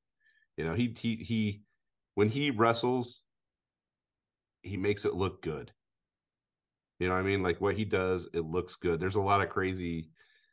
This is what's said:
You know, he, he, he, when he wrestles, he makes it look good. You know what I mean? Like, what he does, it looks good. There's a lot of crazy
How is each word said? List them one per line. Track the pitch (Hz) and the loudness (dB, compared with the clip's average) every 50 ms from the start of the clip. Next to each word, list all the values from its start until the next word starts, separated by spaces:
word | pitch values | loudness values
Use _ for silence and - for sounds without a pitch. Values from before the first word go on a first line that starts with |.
| _ _ _ _ _ _ _ _ _ _ _ | _ _ _ _ _ _ _ _ _ _ _
You | - 78 | -6 -4
know, | 82 82 | -2 0
he, | 95 123 120 113 | 0 0 -2 -2
he, | - - 117 110 | -4 -4 -4 -4
he, | 113 - 92 117 110 110 104 101 104 - _ _ _ _ _ _ _ _ _ _ | -4 -4 -4 -2 0 0 0 -2 -6 -10 _ _ _ _ _ _ _ _ _ _
when | 98 104 110 | 2 4 4
he | 110 139 147 147 | 2 2 0 0
wrestles, | 123 104 113 117 117 - - 123 127 127 120 - - - _ _ _ _ _ _ _ _ _ _ _ _ _ _ _ _ _ _ _ _ _ _ _ _ _ _ _ _ | 2 4 6 6 6 4 2 2 2 0 -2 -4 -8 -16 _ _ _ _ _ _ _ _ _ _ _ _ _ _ _ _ _ _ _ _ _ _ _ _ _ _ _ _
he | - 92 98 92 | -12 -8 -4 -2
makes | 95 104 104 101 - | 0 0 0 0 0
it | 104 - | -2 0
look | 87 95 92 - - | 0 0 -2 -2 -4
good. | - 82 76 69 67 - - _ _ _ _ _ _ _ _ _ _ _ _ _ _ _ _ _ _ _ _ _ _ _ _ - | -6 -6 -6 -6 -8 -12 -18 _ _ _ _ _ _ _ _ _ _ _ _ _ _ _ _ _ _ _ _ _ _ _ _ -4
You | 90 90 | -2 0
know | 92 | 0
what | 92 | 2
I | 95 | 2
mean? | 98 98 98 | 2 0 2
Like, | 92 90 85 - | 2 0 0 2
what | 98 101 95 | 0 0 0
he | 101 110 | 0 0
does, | 95 104 95 92 92 92 90 85 - | 0 0 0 2 2 0 -2 -4 -4
it | - 85 82 | -4 -4 -4
looks | 80 80 90 90 - - | -2 -2 -2 -4 -4 -6
good. | - - 87 85 80 | -4 -2 0 0 0
There's | 90 95 95 | 0 0 0
a | 104 | 0
lot | 98 98 101 101 | 2 4 4 4
of | 95 - | 2 0
crazy | - 101 95 92 92 92 90 87 85 80 80 - - _ _ _ _ _ _ _ | 0 0 0 0 -2 -4 -4 -4 -6 -6 -8 -10 -16 _ _ _ _ _ _ _